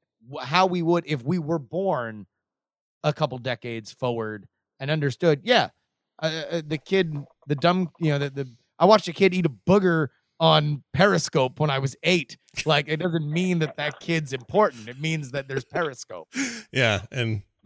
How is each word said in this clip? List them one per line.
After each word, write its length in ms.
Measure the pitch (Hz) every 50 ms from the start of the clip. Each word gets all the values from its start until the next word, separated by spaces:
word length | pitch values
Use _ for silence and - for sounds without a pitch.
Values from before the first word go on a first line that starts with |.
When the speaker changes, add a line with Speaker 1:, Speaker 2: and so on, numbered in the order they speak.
| _ _ _ _ 113 117 139
Speaker 1:
wh-, 80 | 147 131
how 200 | 131 156 180 196
we 160 | 185 180 180
would 220 | 165 165 175 170 -
if 160 | 143 151 131 117
we 120 | 156 185 180
were 200 | 147 143 170 160
born 680 | 131 107 156 180 196 190 165 131 117 113 110 107 95 - _ _ _ _ _ _ _ _ _ _ _ _ _ _ -
a 80 | 151
couple 260 | 147 - 156 127 127
decades 540 | 127 117 131 123 - - 120 117 113 107 -
forward 560 | - _ 131 123 120 117 110 107 107 104 98 - _ _ _ _ _ -
and 100 | 139 139
understood, 520 | 156 156 143 139 120 - 175 165 151 139 185
yeah, 280 | 226 247 214 123 78 - _ _ _ _ _ _ _ _ - 160
uh, 200 | 160 160 165 147 -
uh, 100 | 170 170 151
the 120 | 147 160
kid, 400 | 143 - - 190 190 180 160 151 143 139 - _ _ _
the 80 | 139 147
dumb, 340 | 135 - 170 180 185 180 156 - -
you 120 | 165 156
know, 60 | 143
the, 120 | 139 143 139
the, 200 | 135 139 139 127 117 _ _ _ _
I 80 | - 165
watched 240 | 190 220 202 - 180
a 40 | 151
kid 200 | - 190 190 180
eat 120 | 185 170
a 40 | 156
booger 580 | 123 - _ 170 190 208 190 180 165 160 151 135 _ _ _ _ _ -
on 440 | 165 160 156 156 147 151 147 139 - _ -
Periscope 640 | - 190 208 185 165 - - - 147 131 127 - -
when 100 | 156 151
I 100 | 135 135
was 180 | 135 131 - - -
eight. 340 | 165 185 170 135 - - - _ _ - - -
Like, 220 | 156 151 151 147
it 80 | - 156
doesn't 320 | 151 175 180 160 170 151 147
mean 300 | 151 170 185 185 180 165
that 160 | 156 147 -
that 240 | - 147 147 - -
kid's 320 | - - 170 160 151 127
important. 560 | 135 127 123 - - 202 214 165 131 117 107
It 140 | 117 127 135
means 300 | 151 160 160 156 143 123
that 180 | 127 139 139 135
there's 160 | 135 135 -
Periscope. 640 | _ - 165 170 147 127 - - - 95 85 80 _ -
Speaker 2:
<laughs> 60 | 262 269 247 233 226 - _
Yeah, 300 | - 131 123 113 104 92 - -
and 300 | - 131 117 113 107 104 - _ _ _ -